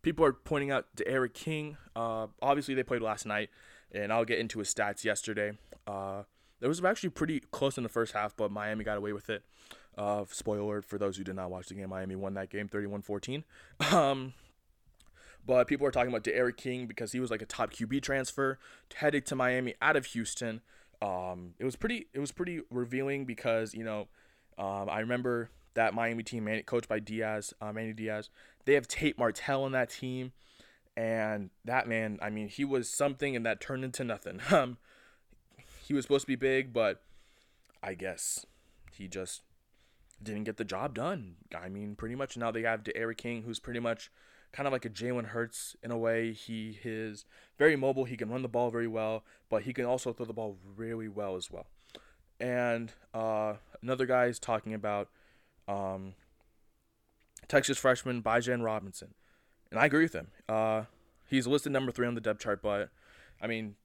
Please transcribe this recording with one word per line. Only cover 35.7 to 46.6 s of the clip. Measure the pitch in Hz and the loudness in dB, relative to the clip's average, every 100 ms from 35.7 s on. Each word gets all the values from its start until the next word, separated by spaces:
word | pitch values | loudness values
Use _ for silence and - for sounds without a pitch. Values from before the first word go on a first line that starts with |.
| - - | -20 -2
he | |
was | 143 | 0
supposed | 120 139 | 4 4
to | - | 4
be | |
big, | 127 135 131 131 | 2 4 4 2
but | 117 110 101 _ - - - _ _ _ - | 4 4 2 _ -20 -20 -20 _ _ _ -10
I | - | -8
guess | 90 95 - - - - _ _ _ - | -6 -6 -4 -4 -6 -8 _ _ _ -20
he | - 95 | -14 -10
just | 95 92 - _ _ _ _ _ _ _ - | -6 -8 -10 _ _ _ _ _ _ _ -14
didn't | 107 104 | -8 -4
get | 107 104 | -4 -4
the | |
job | 107 95 139 | -4 -4 -4
done. | 113 143 190 98 87 - 82 | -2 -4 -4 -8 -16 -12 -10
I | 90 | -8
mean, | 98 104 | -8 -8
pretty | 104 110 123 | -8 -8 -4
much | 135 120 | -6 -2
now | 117 | -2
they | 113 | 0
have | 117 113 | 0 -2
De'Aaron | 107 - 113 113 | -2 -4 -4 -4
King, | 120 117 | -6 -6
who's | 113 113 | -6 -8
pretty | - 120 | -6 -4
much | 117 113 - _ - - - | -2 -2 -6 _ -20 -20 -18
kind | - 139 | -4 -2
of | |
like | 131 | 0
a | 120 | -2
Jalen | 101 120 123 110 | -4 -2 -2 -2
Hurts | 113 117 - - - | -2 -2 -4 -10 -10
in | 120 | -4
a | 117 | 0
way. | 113 113 113 | 2 4 2
He | 110 - 113 | -4 -8 -8